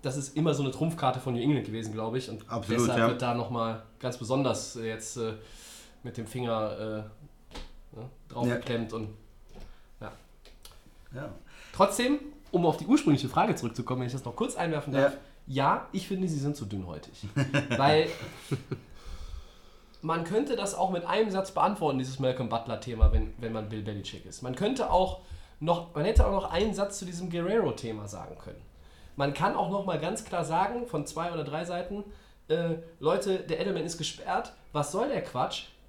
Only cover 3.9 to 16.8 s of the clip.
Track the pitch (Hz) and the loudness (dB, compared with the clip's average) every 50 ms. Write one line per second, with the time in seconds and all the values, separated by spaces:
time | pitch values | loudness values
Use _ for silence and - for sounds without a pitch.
3.9 | - - - 123 117 - 113 107 131 139 143 131 107 - - - - 120 113 113 | -18 -6 -6 -6 -6 -4 -2 0 2 2 2 2 0 -2 -4 -8 -8 -6 -6 -6
4.9 | 110 110 - - - 127 113 110 107 110 - - - - - - - - - - | -6 -6 -8 -10 -6 -4 -4 -4 -4 -6 -12 -18 -18 -18 -18 -18 -18 -20 -20 -20
5.9 | - - - - - - 113 104 - 127 123 120 113 110 107 107 95 - 107 110 | -20 -14 -14 -10 -8 -8 -10 -8 -6 -4 -2 0 0 0 0 -2 -2 -4 -6 -4
6.9 | 107 107 107 104 104 - - - - - - - - - - - - - - - | -4 -6 -6 -8 -14 -18 -20 -20 -20 -20 -20 -16 -12 -12 -12 -12 -14 -18 -20 -18
7.9 | - 110 113 131 - - - - - 120 120 123 120 - - - 120 117 113 110 | -16 -14 -14 -14 -16 -18 -20 -12 -4 0 2 2 2 0 -2 -2 -2 -2 -2 -4
8.9 | 113 - - 107 - - - - - - - - - - - - - - - - | -4 -6 -6 -8 -10 -14 -20 -20 -20 -20 -20 -20 -18 -16 -16 -16 -16 -20 -20 -20
9.9 | - - - - - - - - - - - - - - - - - - - - | -18 -14 -14 -14 -14 -16 -20 -20 -20 -20 -20 -20 -20 -20 -20 -20 -20 -20 -20 -20
10.9 | - - - - 127 123 147 131 - - - - - - - - - - - 196 | -20 -20 -20 -14 -12 -12 -10 -10 -12 -14 -16 -18 -20 -20 -20 -16 6 6 6 6
11.9 | - - 247 254 294 294 - - - - - - - 175 170 165 151 - 160 - | 6 2 4 4 2 2 0 -8 -16 -16 -16 0 2 4 6 6 4 2 4 6
12.9 | 254 302 - - 147 131 - 120 - 170 185 226 165 - - 117 113 - 117 - | 6 6 8 6 4 4 4 0 2 2 4 4 2 0 0 -4 -4 -4 -4 -2
13.9 | 127 127 127 120 123 135 - 120 117 - 226 269 - - 175 160 160 147 - 147 | -2 -2 -2 -4 -4 -6 -6 -6 -4 -2 -2 -2 -2 -2 -2 -2 -2 -2 -2 0
14.9 | 131 135 139 143 139 - - - - - - - 131 135 135 151 190 262 - - | 2 4 4 4 4 0 -14 -18 -20 -20 -12 -4 0 2 4 4 4 2 -2 -4
15.9 | - 196 185 - 196 185 185 180 160 143 135 143 147 - - 98 104 98 | -6 -6 -4 -2 -2 -2 0 0 0 0 0 -2 -2 -2 -4 -6 -6 -6